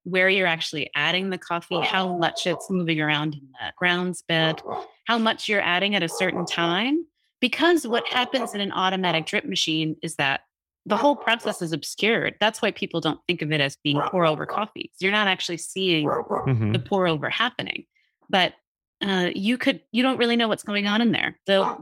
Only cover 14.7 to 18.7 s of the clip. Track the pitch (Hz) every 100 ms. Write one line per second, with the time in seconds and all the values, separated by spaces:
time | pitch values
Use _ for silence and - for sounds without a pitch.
14.7 | - - - 190 208 202 180 - 165 -
15.7 | 190 190 160 147 131 - - 135 120 107
16.7 | 120 - 196 180 156 131 - 240 - -
17.7 | - - _ _ _ - 196 175 - _